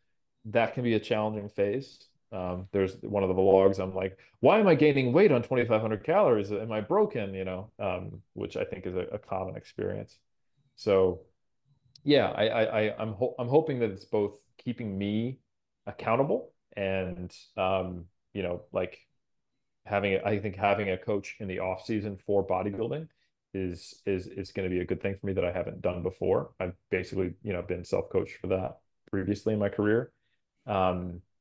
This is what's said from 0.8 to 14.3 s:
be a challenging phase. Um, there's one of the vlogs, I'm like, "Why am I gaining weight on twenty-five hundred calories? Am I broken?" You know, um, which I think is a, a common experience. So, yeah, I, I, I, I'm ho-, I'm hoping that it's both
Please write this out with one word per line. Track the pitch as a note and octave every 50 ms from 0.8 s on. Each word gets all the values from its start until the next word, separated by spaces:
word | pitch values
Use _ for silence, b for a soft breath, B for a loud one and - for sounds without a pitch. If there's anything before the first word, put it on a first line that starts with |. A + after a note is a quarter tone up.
be | B2 A#2+ A2
a | G#2+
challenging | - - A2+ G#2+ G#2+ G#2+ G#2+ G#2+ G2+ G#2
phase. | - - G2 G2+ A2 C3+ C#3 - - - - _ _ _ _ -
Um, | - F#2 F2+ F2+ F2+ F2+ F#2+ -
there's | - G2 F#2+ F#2+ - -
one | - G#2+ G#2 G2+
of | F#2+ F#2
the | F2+
vlogs, | F#2+ F#2+ F#2+ F#2+ F#2+ G2 G2 G2 G2+
I'm | F#2+ F#2+ F#2
like, | F#2 F#2+ F#2+ - b b b b b
"Why | A#2 D3 G3 A3
am | G#3
I | F#3 D#3+
gaining | C3 D3+ D3+ C#3 C#3 B2+ A#2+
weight | B2 F3 G#3+ G3
on | C3+ A#2+
twenty-five | A#2+ - C3 B2 A#2 A#2 A2 G#2+
hundred | A2+ G#2+ A2 G2
calories? | - D#3 E3+ G#3 G3 C3+ A#2 G#2+ G2 G#2
Am | G#2 G2 A2 A2+
I | A2 G#2+
broken?" | G2+ - E3+ G#3+ G#3+ G#3 - A#2+ G2+ G2 F#2+
You | F#2+ F#2+
know, | F#2 F#2 F#2 G2+ - _ -
um, | G#2 F#2 F2+ F#2 F#2 G2+ - G2+ - _
which | - - - - -
I | - -
think | - - F#2+ F#2
is | F#2 F#2
a, | F2+ - -
a | - -
common | - - G2 F#2 F#2 F#2 -
experience. | - - - - - G2 F#2+ G2 G#2 - - - _ _ _ _ _ _ _ _ _ _ _ _
So, | - - A2 G2 F#2+ F#2+ F#2 F2+ - - _ _ _ _ _ _ _ _ _ _ _ _ _ _ -
yeah, | - C#3+ C#3+ C3 G#2 -
I, | - - G#2+ A2+
I, | - A#2 A2
I, | - A2+ G#2+ G#2+ G#2 - -
I'm | A2 A2
ho-, | G2+ F#2 B2+ A#2+ - -
I'm | A#2+
hoping | A#2 C#3 D#3+ D#3+ D#3+ C3+ B2
that | A#2 G#2
it's | F#2+ - -
both | - - G#2+ G2+ G2+